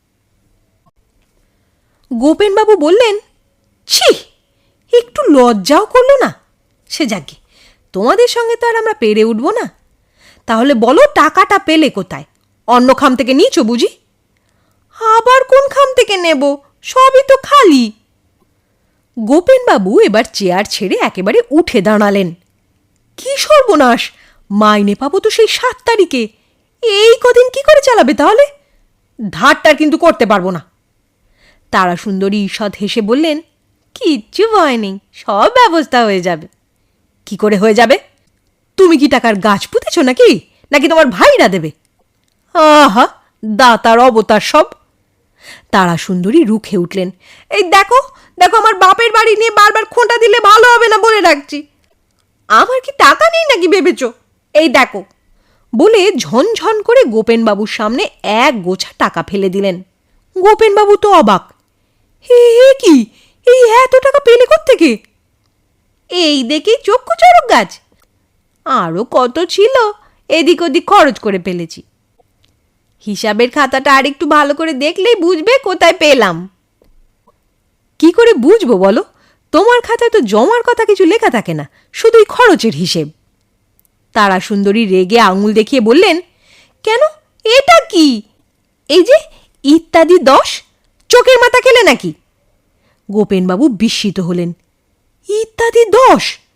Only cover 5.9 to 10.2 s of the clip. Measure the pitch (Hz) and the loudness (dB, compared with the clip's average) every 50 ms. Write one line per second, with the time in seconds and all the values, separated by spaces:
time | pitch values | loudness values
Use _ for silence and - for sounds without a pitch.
5.9 | - 494 508 523 554 523 415 220 - _ _ _ _ _ _ _ _ _ _ - | 0 0 2 2 2 0 0 -4 -6 _ _ _ _ _ _ _ _ _ _ -16
6.9 | - - 320 226 226 190 139 - - _ _ _ _ _ _ _ _ _ _ _ | -8 -6 -6 -6 -6 -8 -10 -16 -20 _ _ _ _ _ _ _ _ _ _ _
7.9 | - 185 202 247 349 415 494 480 - 480 466 453 466 466 480 466 453 453 453 453 | -8 -4 -2 -2 0 2 0 0 0 -4 -4 -4 -4 -4 -4 -4 -2 -2 -4 -4
8.9 | 427 - 247 214 214 214 214 226 233 214 247 339 427 480 381 208 _ _ _ _ | -6 -4 -2 -2 0 0 0 -2 -2 -4 -4 -4 -4 -6 -6 -8 _ _ _ _
9.9 | _ _ _ _ _ _ | _ _ _ _ _ _